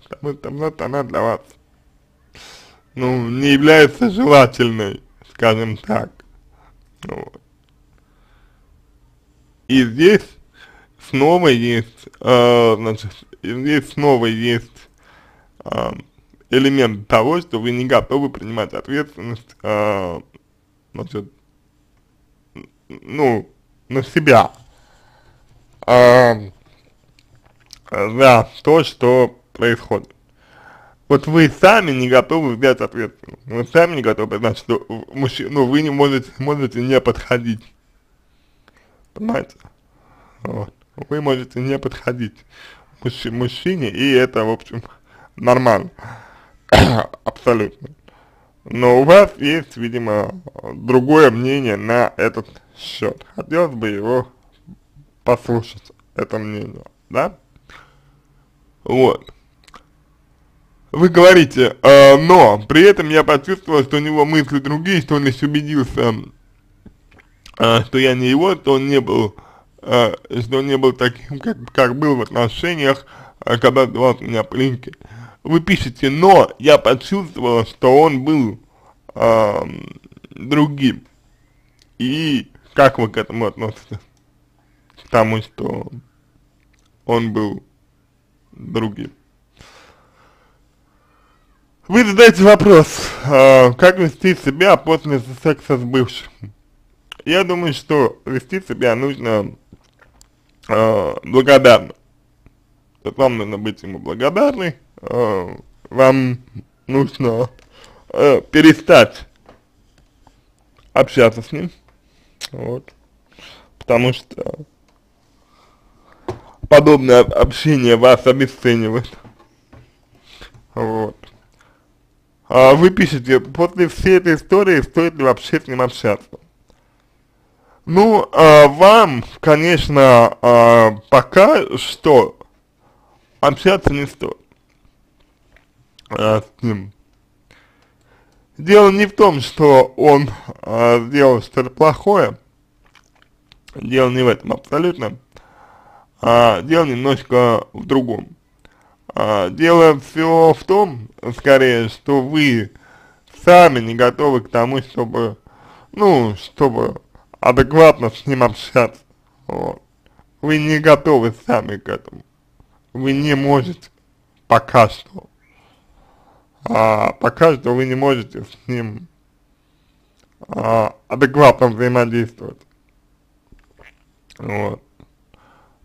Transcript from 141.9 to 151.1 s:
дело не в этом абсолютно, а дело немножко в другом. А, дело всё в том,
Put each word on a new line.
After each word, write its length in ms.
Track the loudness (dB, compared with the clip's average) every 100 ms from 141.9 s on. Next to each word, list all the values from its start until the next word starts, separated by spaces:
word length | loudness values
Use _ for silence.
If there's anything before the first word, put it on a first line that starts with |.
| 0 0 0 0 -4 _ _ _ _ _ _ _ _ _ _ _ _ _ -16
дело 340 | -6 -2 0
не 140 | 0
в 60 | -2
этом 240 | -2 -6
абсолютно, 640 | -10 -6 -4 -4 -6 -10 -12 _ _ _ _ _ _ _ _ _ _
а 400 | 0 4 4 0
дело 240 | -2 -2 -2
немножко 800 | -4 -4 -4 -2 0 0 0 -4
в 120 | -14 -4
другом. 440 | -4 -4 -8 -12 -20 _ _ _ _ _ _ -14
А, 360 | -6 -4 -2 -4
дело 500 | -2 2 6 6 4
всё 540 | -4 -6 -2 2 2
в 100 | 2
том, 460 | -2 -2 -2 -6 -18